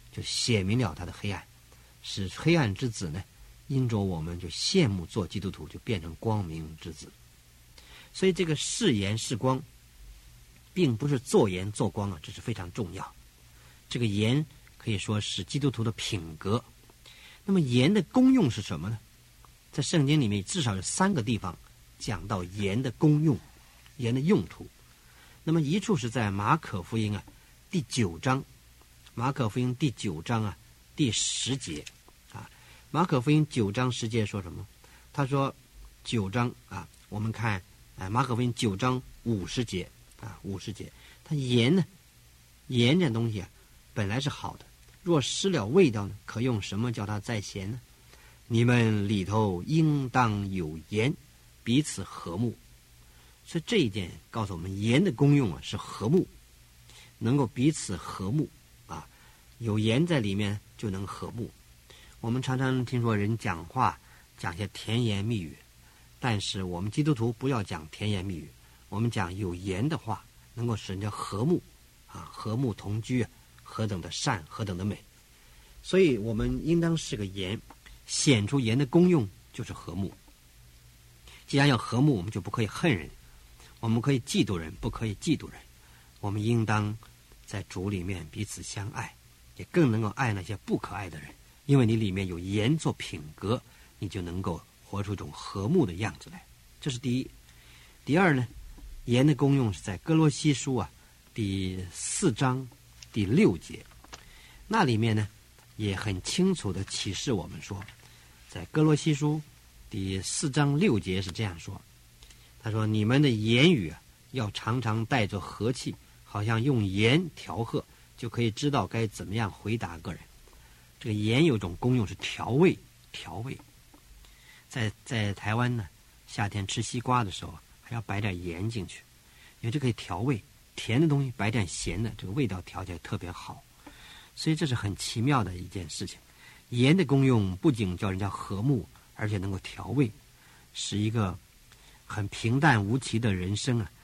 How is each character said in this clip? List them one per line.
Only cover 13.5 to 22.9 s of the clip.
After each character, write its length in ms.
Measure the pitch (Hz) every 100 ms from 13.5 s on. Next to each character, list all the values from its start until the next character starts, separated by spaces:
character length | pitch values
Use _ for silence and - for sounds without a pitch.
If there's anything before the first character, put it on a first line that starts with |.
| - - - -
这 100 | 123
个 60 | 117
盐 400 | 101 110 139 156 - - -
可 140 | 113
以 60 | 98
说 220 | - 104
是 240 | - - 87
基 120 | 143
督 140 | 139
徒 120 | 117
的 80 | 113
品 420 | - - 98 80 78
格。 280 | 95 117 - - - - - - - - -
那 80 |
么 80 | 190
盐 300 | 131 120 135
的 120 | 214
功 300 | 156 262 262
用 180 | 262 139
是 100 | 104
什 180 | - 82
么 100 | 92
呢？ 100 | 113 - - - - - - -
在 100 | -
圣 240 | - 170 139
经 160 | 156
里 60 | 110
面 160 | 101
至 180 | - 185
少 140 | 120 95
有 60 |
三 300 | - - 196
个 120 | 165
地 140 | 113 104
方 200 | 92 - - - - -
讲 300 | - 92 98
到 160 | 101
盐 360 | 90 101 98 110
的 120 | 131